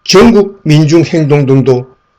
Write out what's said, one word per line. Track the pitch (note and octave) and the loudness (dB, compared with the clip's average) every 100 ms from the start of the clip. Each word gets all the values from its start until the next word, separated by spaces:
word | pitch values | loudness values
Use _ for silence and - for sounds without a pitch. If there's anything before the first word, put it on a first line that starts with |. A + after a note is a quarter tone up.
전국 | - F3+ A#3 G#3 G3 - | -2 2 2 2 -2 -4
민중행동 | D#3 D3+ D#3 E3 D3 E3+ D3 D3 C3 | -2 0 2 0 0 -2 -2 -2 0
등도 | C3+ B2 B2+ B2+ _ _ | 0 0 -4 -6 _ _